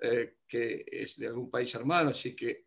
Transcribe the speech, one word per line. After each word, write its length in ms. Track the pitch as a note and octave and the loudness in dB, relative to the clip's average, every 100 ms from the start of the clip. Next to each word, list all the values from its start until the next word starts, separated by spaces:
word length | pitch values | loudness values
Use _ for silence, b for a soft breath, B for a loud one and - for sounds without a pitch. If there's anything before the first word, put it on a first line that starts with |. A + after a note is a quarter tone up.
eh, 380 | A#2 A#2+ A#2 _ - | 2 2 0 _ -4
que 380 | A#2+ A#2 - - | 0 0 -2 -6
es 260 | - - - | -6 -6 -6
de 100 | A#2+ | -6
algún 200 | A#2+ B2 | -4 -2
país 240 | B2 B2 | -2 0
hermano, 360 | A2+ C3+ E3+ D3 | 0 2 4 4
así 240 | - A#2+ | 2 -4
que 320 | - A#2 - | -4 -4 -4